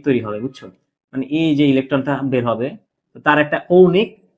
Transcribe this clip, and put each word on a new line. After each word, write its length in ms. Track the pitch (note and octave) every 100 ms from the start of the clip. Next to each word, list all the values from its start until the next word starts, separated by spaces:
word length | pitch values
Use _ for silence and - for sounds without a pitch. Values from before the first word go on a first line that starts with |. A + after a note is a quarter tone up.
তৈরি 160 | D3 A#2+ A2
হবে, 120 | G#2
বুঝছো? 220 | C3 C3+ G#2 _ _ _ _
মানে 120 | C3 B2+ D3+
এই 100 | E3 C#3+
যে 60 | D3
ইলেকট্রনটা 400 | C3+ C3 C#3 C3+ C3+ C#3
বের 120 | B2+ A#2+
হবে, 180 | A2 B2+ A3 _ _ _
তো 60 | C3+ D3+
তার 120 | D3
একটা 140 | D3 D#3+ -
কৌণিক 380 | F3+ F3+ F3+ A3+ - _